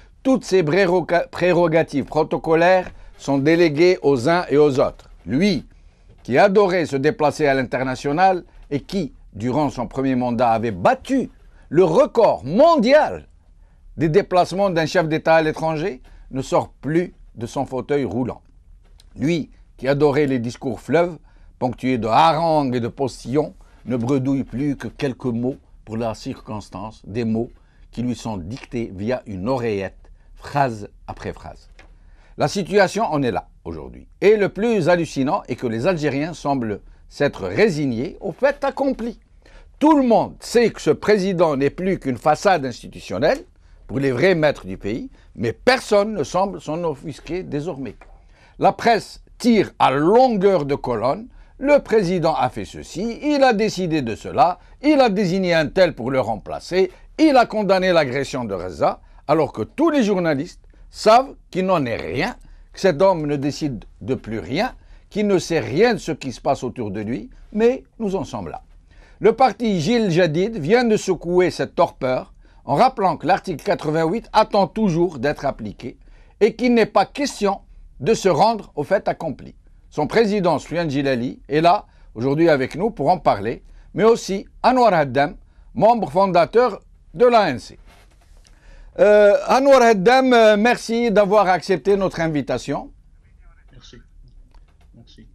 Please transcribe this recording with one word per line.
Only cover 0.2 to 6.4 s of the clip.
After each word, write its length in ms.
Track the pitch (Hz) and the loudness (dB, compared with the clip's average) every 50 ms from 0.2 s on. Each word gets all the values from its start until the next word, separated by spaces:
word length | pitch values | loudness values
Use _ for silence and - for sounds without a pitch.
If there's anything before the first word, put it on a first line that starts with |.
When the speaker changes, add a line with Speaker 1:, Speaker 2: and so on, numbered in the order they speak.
Speaker 1:
Toutes 220 | - 262 262 214 - | 0 0 0 0 0
ses 180 | - 185 190 | 0 0 0
préroga-, 640 | 165 147 156 196 202 170 180 180 156 - 170 175 - - | 2 2 2 2 2 2 0 0 0 0 -2 -2 -2 -2
prérogatives 760 | - - 170 180 180 180 175 170 156 165 151 - 147 135 113 | -4 -2 0 2 2 2 2 2 2 0 0 0 -2 -6 -6
protocolaires 880 | - - 151 160 - 175 135 - 160 160 160 170 180 185 185 180 - - - - - - - | -2 -2 -2 -2 -2 -4 -6 -2 0 2 4 4 4 4 2 0 -4 -14 -20 -20 -20 -20 -12
sont 200 | - 143 139 139 | -6 -4 -2 0
déléguées 600 | 135 156 165 170 175 160 143 143 175 180 185 - | 2 2 4 4 4 2 4 2 4 2 2 2
aux 260 | - 139 143 120 113 160 | 2 2 2 2 2 0
uns 160 | 170 180 - - | 0 0 0 0
et 80 | 135 147 | 4 4
aux 200 | 147 147 127 131 | 4 4 4 2
autres. 320 | 123 123 - - - - - - - | 0 0 -2 -10 -20 -20 -20 -18 -10
Lui, 400 | 82 113 147 196 208 170 117 - - _ _ _ - _ _ _ - - _ | -4 -2 0 0 0 0 -2 -6 -12 _ _ _ -20 _ _ _ -20 -20 _
qui 160 | - - 120 | -8 0 2
adorait 480 | 147 | 4